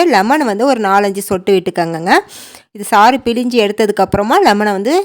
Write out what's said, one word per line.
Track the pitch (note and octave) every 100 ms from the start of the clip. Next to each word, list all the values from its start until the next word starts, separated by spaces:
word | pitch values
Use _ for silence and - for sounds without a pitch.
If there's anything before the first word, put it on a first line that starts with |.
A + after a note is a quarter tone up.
| F4
லெமன் | A3+ G#3 D4+ C4+
வந்து | G3+ C4+
ஒரு | B3
நாலஞ்சு | G3+ G3 G3+ G3
சொட்டு | G3 F#3+ F#3
விட்டுக்கோங்கங்க. | F#3+ F3 F3+ E3 E3 E3+ D4+ G4+ - - - _
இது | G#3 G3+
சாறு | G#3 A3 C4
பிழிஞ்சு | B3 A#3 B3 A#3
எடுத்ததுக்கு | G#3 G#3 G#3+ G#3
அப்புறமா | F#3 G3 G#3 E4
லெமனை | F4 G#3 G#3+
வந்து | G3 G#3 E4+